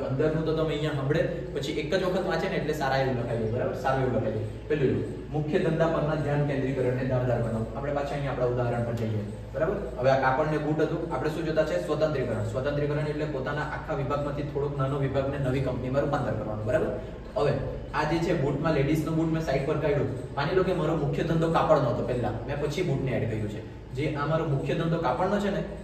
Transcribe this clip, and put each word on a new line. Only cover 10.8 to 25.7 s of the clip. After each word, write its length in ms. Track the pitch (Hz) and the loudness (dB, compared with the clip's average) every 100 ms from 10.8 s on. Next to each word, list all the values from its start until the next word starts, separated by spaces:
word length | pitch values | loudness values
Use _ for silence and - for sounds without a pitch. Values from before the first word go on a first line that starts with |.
હતું, 200 | 156 170 170 | 2 0 -2
આપણે 180 | - 151 | -2 -2
શું 140 | 165 | -2
જોતા 200 | 160 160 | 0 2
છે? 120 | - 175 156 | 2 0 0
સ્વતંત્રીકરણ. 580 | 143 156 139 113 107 104 | 0 2 0 0 -2 -2
સ્વતંત્રીકરણ 580 | 131 139 147 143 143 147 | -2 -2 0 0 0 -2
એટલે 140 | 147 147 | -2 -4
પોતાના 400 | 135 127 147 - | -4 -4 -4 -4
આખા 200 | 139 160 | -6 -4
વિભાગમાંથી 480 | 160 135 143 147 151 | -2 0 -2 -2 -4
થોડોક 320 | 143 139 143 143 | -4 -2 -2 0
નાનો 180 | 135 143 | 0 0
વિભાગને 400 | 135 180 139 - | 0 0 0 0
નવી 220 | 123 135 | 0 0
કંપનીમાં 420 | - 113 127 117 | 0 -2 0 0
રૂપાંતર 300 | - - 110 | 2 0 0
કરવાનું, 340 | 104 107 107 107 | -2 -4 -4 0
બરાબર? 220 | - - - - - - - | 2 0 -4 -8 -10 -6 0
હવે 160 | 147 - - - - | 2 2 -2 -6 -4
આ 100 | 147 | -2
જે 120 | 156 165 | 0 2
છે 140 | 175 | 2
બૂટમાં 380 | 131 139 143 160 | 2 2 2 2
લેડીઝનો 380 | 143 139 156 165 | 2 4 2 2
બૂટ 180 | 160 160 | 2 2
મેં 100 | 160 | 2
સાઈડ 240 | - 135 156 | 2 0 0
પર 120 | 147 | 2
કાઢ્યો, 280 | 151 139 - - - 139 | 2 2 0 -2 -6 -4
માની 180 | 151 | 0
લો 80 | 185 | 2
કે 120 | 185 | 2
મારો 200 | 170 156 160 | 2 0 0
મુખ્ય 260 | 143 196 | 0 0
ધંધો 260 | 165 165 165 | 0 2 2
કાપડનો 420 | 156 - 147 - | 2 4 4 4
હતો 120 | - | 0
પહેલા, 320 | - 123 110 - - | 0 0 -2 -4 -6
મેં 100 | - | -4
પછી 220 | 151 - | -2 0
બૂટને 280 | 143 135 131 | 0 0 0
એડ 160 | 113 107 | -2 -2
કર્યું 240 | 110 104 | -2 -4
છે. 60 | - - - - | -6 -10 -14 -10
જે 100 | 127 156 147 | -4 -2 -2
આ 100 | 143 | 0
મારો 180 | 160 | 0
મુખ્ય 300 | 143 135 - | 2 0 0
ધંધો 240 | 165 165 160 | 0 0 0
કાપડનો 380 | 127 135 190 202 | 0 2 2 2
છે 140 | 202 | 0
ને, 120 | 160 - | -2 -4